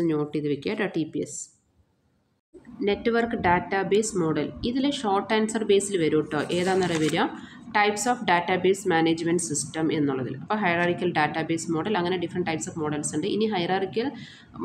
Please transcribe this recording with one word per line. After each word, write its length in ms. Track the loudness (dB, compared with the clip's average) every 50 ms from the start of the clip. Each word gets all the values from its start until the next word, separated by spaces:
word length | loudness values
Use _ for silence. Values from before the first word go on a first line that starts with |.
| 2 2 2
നോട്ട് 200 | 2 0 0 -2
ചെയ്ത് 140 | -2 0 0 -2
വെക്കുക 180 | 0 -2 -4
കേട്ടോ, 160 | -2 -2 -2 -2 0
ടി 80 | -2 -2 -2 -2
പി 40 | -6 -6
എസ്. 160 | -6 -8 -12 -14 -14 _ _ _ _ _ _ _ _ _ _ _ _ _ _ _ _ _ _ _ _ _ -20 -20 -20 -8 -4 -2 -2
നെറ്റ്വർക്ക് 480 | -2 0 0 0 2 2 0 0 -2 0 2
ഡാറ്റാബേസ് 680 | 4 4 2 2 -2 -2 -2 0 2 2 2 2 2 0 0
മോഡൽ, 260 | 0 2 2 0 -2 -4 -6 -4 -4 -2
ഇതിൽ 160 | -2 0 0 0 -2 -2
ഷോർട്ട് 340 | -2 0 0 0 0 0 0
ആൻസർ 300 | 2 2 2 0 -2 2 4 4
ബേസിൽ 240 | 4 4 2 0 0 2
വരും 200 | 4 4 2 0
കേട്ടോ. 160 | 0 -2 -4 -2 0 0 0
ഏതാണെന്നറിയ 420 | 0 2 2 2 2 2 2 2 2
വരിക? 220 | 2 2 2 0 0 -2 -8 -14 -16 -18 -18 -18 -2 2
Types 260 | 4 4 4 2 0 0 0
of 80 | 0 0 2 4
database 520 | 4 4 4 2 0 2 4 4 4 4 2 2 4
management 480 | 4 4 4 2 2 2 0 0 0 0 -2
system 380 | -4 -4 -4 -6 -4 -2 0 0 2
എന്നുള്ളതിൽ. 380 | 2 0 0 0 -2 -4 -4 -6 -8 -6
അപ്പോൾ 160 | -4 -2 0 2
ഹൈറാർക്കിക്കൽ 480 | 2 2 2 2 0 0 0 -2 -2 2
ഡാറ്റാബേസ് 520 | 2 0 0 0 -4 -2 -2 -2 -4 -2 -2 -2
മോഡൽ, 180 | -2 -2 0 0 0
അങ്ങനെ 160 | 0 0 -2 -2 -4
different 220 | -4 -4 -4 -2 -2
types 160 | -2 -4 -6 -8
of 40 | -6 -4 -4
models 260 | -2 -2 -4 -4 -4 -4
ഉണ്ട്. 120 | -4 -2 -2 0
ഇനി 120 | 0 0 0 0
ഹൈറാർക്കിക്കൽ 540 | -2 0 0 0 -2 -2 -2 -2 -2 -2 -2 -4 -8 -14 -16 -18 -20 -20 -20 -12 -6